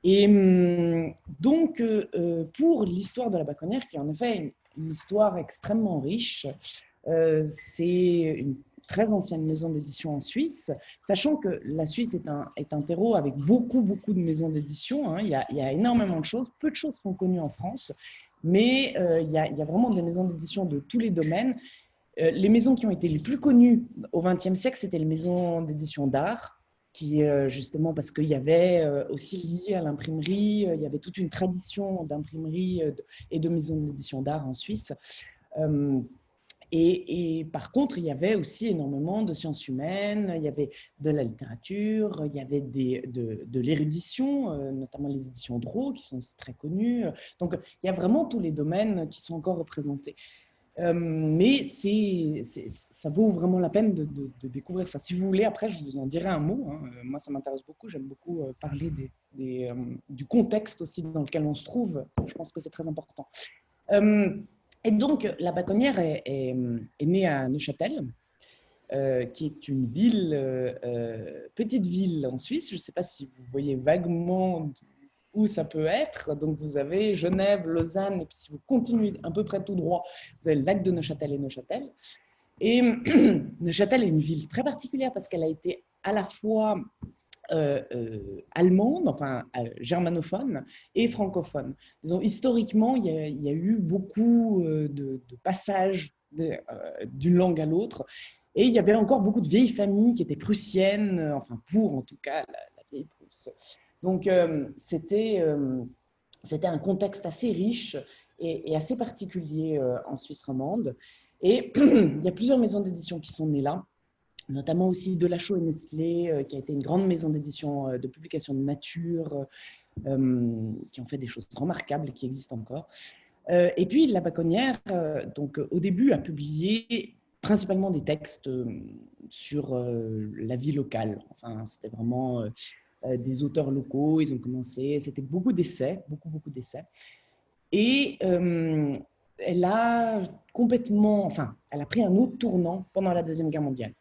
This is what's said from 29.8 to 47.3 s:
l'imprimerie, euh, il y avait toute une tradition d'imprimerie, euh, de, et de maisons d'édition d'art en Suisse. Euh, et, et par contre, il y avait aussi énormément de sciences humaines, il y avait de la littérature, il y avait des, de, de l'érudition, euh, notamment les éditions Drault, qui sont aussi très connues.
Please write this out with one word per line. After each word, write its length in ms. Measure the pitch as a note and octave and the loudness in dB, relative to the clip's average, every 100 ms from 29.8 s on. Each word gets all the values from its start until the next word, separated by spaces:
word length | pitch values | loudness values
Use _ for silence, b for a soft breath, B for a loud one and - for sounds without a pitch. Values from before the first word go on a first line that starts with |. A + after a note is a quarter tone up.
l'imprimerie, 840 | D#3 D3 D#3+ D#3+ D#3 G3 G#3 G#3 F#3+ | -2 -4 -4 -4 -2 0 2 2 0
euh, 80 | D#3+ | 0
il 60 | |
y 40 | D3 | -2
avait 120 | D3+ | -6
toute 200 | - F#3 | -8 -6
une 120 | F3+ | -6
tradition 720 | - F#3 F3+ - - G3 F#3+ | -2 -2 -2 -6 -6 -4 -4
d'imprimerie, 800 | D#3+ D3 D3+ D#3+ D#3+ E3 F#3 F3+ | -4 -6 -8 -8 -6 -2 -2 0
euh, 80 | D#3 | -2
de, 140 | C3+ - B B | -4 -16 B B
et 80 | D#3+ | -2
de 80 | E3 | 0
maisons 300 | E3+ D3+ D#3 | 0 -2 -4
d'édition 440 | D3+ C#3 C#3 C3+ | -4 -6 -8 -4
d'art 260 | C3+ D#3 C3+ | -4 -4 -6
en 60 | |
Suisse. 380 | B2+ - G#3+ - C#3 B B B B B - | -8 -8 -8 -8 -14 B B B B B -4
Euh, 400 | D#3 D3 C#3+ C3+ A#2+ - _ _ _ - _ | 0 2 2 0 -2 -14 _ _ _ -20 _
et, 680 | E3 E3 F3+ - F3 E3+ D#3+ | 4 4 4 -2 -4 -2 -4
et 60 | D#3+ | -4
par 260 | D#3 - | -10 -2
contre, 260 | B3+ C#4+ F3+ | 0 0 -2
il 80 | E3 | -4
y 60 | |
avait 240 | C3 F3+ G#3+ | 0 2 2
aussi 320 | D#3 - A3 | -2 -4 -2
énormément 560 | E3+ C#3+ C#3 D#3 G#3 | 0 -2 -2 -2 -2
de 100 | G#3 | -2
sciences 340 | D#3 E3 C#3+ - | -4 -6 -8 -6
humaines, 680 | C3 D3+ F#3+ G#3 G#3 G3 E3 | -6 -4 -2 -2 -2 -2 -2
il 80 | |
y 40 | D3+ | -2
avait 220 | C#3 C#3 B B _ | -2 -4 B B _
de 100 | D3 | 0
la 140 | D3+ | 0
littérature, 1000 | A#2+ A2 - A2+ - G3 G#3+ A3 G#3 D#3 D3+ | -2 -6 -12 -14 -8 -2 0 0 0 -2 -6
il 100 | C#3 | -6
y 40 | |
avait 220 | C3+ C#3+ | -4 -4
des, 400 | C3 C3 B2+ B2+ C3 | -2 -2 0 -2 -4
de, 360 | B2 A2+ A2 A2+ | -6 -6 -6 -4
de 120 | B2+ | -2
l'érudition, 920 | B2 D#3 D3+ D#3+ - - C4+ C#4+ A#3 | 0 2 0 -2 -6 -2 0 0 -2
euh, 200 | D3 C3+ | -4 -4
notamment 380 | C3+ C3 C#3 C#3+ | -6 -8 -6 -4
les 160 | C#3 B2+ | -4 -8
éditions 300 | B2 - A#2+ | -12 -6 -6
Drault, 360 | A#2 A3 C#4 | -4 -4 -4
qui 120 | - - | -6 -10
sont 120 | B2+ | -12
aussi 180 | A#2+ _ | -14 _
très 180 | - | -18
connues. 520 | A#2+ D3+ F#3 A#3 A#3+ F#3 C#3+ B | -12 -6 0 0 0 -2 -6 B